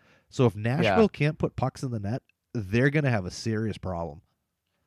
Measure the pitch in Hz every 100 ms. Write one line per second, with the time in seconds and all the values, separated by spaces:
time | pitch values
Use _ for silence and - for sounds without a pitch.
0 | _ _ _ - 123 95 113 139 113 185
1 | 208 - 147 - - - 127 - 135 117
2 | 98 127 - _ _ 123 95 113 139 147
3 | 139 117 90 - 117 110 113 92 92 85
4 | 82 76 - _ _ _ _ _